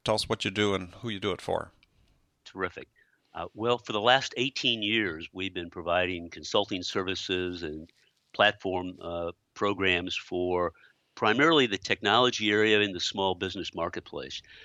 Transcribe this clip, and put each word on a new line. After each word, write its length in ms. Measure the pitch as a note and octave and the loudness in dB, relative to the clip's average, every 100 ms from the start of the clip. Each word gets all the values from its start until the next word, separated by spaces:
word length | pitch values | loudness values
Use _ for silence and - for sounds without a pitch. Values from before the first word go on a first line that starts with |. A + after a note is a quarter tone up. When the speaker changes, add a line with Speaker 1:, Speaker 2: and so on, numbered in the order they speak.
Speaker 1:
tell 100 | - | 0
us 140 | G#2+ - | 0 0
what 160 | A2+ | -2
you 80 | A2 | 0
do 200 | G2 G#2 | 2 2
and 220 | G2 F2 - | 2 -4 -10
who 80 | A#2+ | -8
you 100 | G2 | -4
do 140 | G#2 | -2
it 80 | F2+ | -2
for. 320 | - E2 - _ _ _ _ _ _ _ | -2 -2 -4 _ _ _ _ _ _ _
Speaker 2:
Terrific. 420 | - F#2+ F#2 - - _ _ _ _ | -16 -6 -6 -6 -18 _ _ _ _
Uh, 120 | E2+ E2+ | -12 -10
well, 240 | G#2 A#2 A#2+ | -4 0 0
for 120 | - | 0
the 80 | G#2+ | 2
last 340 | A2+ C3+ - A#2+ | 6 4 2 -4
eighteen 460 | C3 - C3 A2+ | -4 -2 -2 0
years, 420 | G#2 A2 G2 D#2+ F2 | 0 2 0 -4 -10
we've 220 | F#2 F#2+ | -8 -6
been 160 | F2+ F2 | -6 -10
providing 600 | F2+ E2+ F2 F2+ F2 E2+ | -8 0 0 0 -4 -10
consulting 540 | - - G#2+ G2+ F#2+ | -12 0 0 0 -4
services 800 | F2 G2+ F#2 F#2 - F#2 F2+ F2 | -4 -4 -4 -6 -4 -2 -2 -6
and 260 | D#2 D#2 D#2+ _ _ _ _ | -8 -10 -14 _ _ _ _
platform, 680 | - G#2 G#2 F#2+ F#2 F#2 F2+ | 4 4 4 -4 -4 -4 -10
uh, 300 | E2+ E2+ E2+ - _ | -8 -6 -6 -8 _
programs 600 | - G2+ G2 F#2+ F2+ F2+ | -4 -2 0 2 2 -2
for 600 | - - F2+ F2+ F2+ E2+ - _ _ _ | -8 -6 -4 0 0 -2 -6 _ _ _
primarily 520 | - A2 A#2 D#3 D#3 A#2+ | 0 2 4 6 6 4
the 100 | G2 | 0
technology 720 | - G2+ G#2 A2+ B2+ A#2+ G#2+ | -2 0 4 4 4 2 2
area 300 | G#2 G#2+ G#2 | 4 6 4
in 120 | G#2 | 4
the 80 | F2+ | 0
small 340 | - G2+ F#2+ | -4 0 0
business 400 | F2+ F#2+ F#2+ E2 | 0 -4 -6 -8
marketplace. 680 | E2 E2+ F2 - D2 C2 - - - | -4 -4 -6 -10 -12 -10 -12 -14 -20